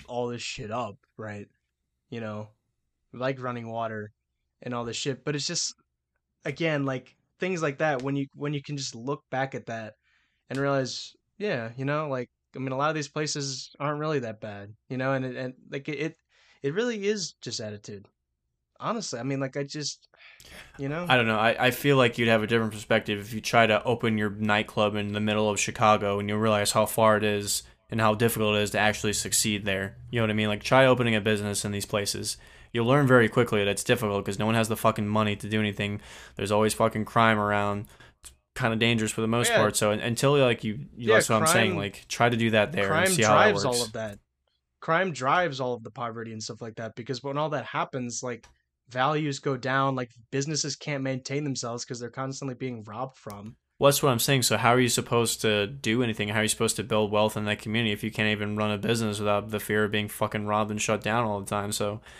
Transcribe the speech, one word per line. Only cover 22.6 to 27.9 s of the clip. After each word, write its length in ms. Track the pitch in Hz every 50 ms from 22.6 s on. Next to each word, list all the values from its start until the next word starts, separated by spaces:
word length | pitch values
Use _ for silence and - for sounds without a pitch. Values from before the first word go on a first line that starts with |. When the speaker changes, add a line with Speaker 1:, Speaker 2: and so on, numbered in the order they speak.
| 113 110 104
Speaker 2:
perspective 460 | 107 107 - 117 110 104 - 107 101
if 120 | 101 107 120
you 80 | 110
try 260 | - - - 117 113
to 160 | 107 107 - -
open 340 | 127 120 113 - 117 110 107
your 100 | 107 104
nightclub 680 | 98 104 107 107 104 104 107 - - - 107 104 104
in 180 | 104 104 104 104
the 60 | 104
middle 280 | 104 107 107 107 107 107
of 100 | 101 98
Chicago 600 | - - - - 110 107 107 104 101 101 101 101
and 100 | 104 101
you 80 | 104
realize 360 | 107 110 113 107 104 104 101 -
how 120 | 117 107
far 320 | 101 - - 110 110 107
it 80 | 104 107
is 380 | 107 104 101 101 101 - - - - - _ _ _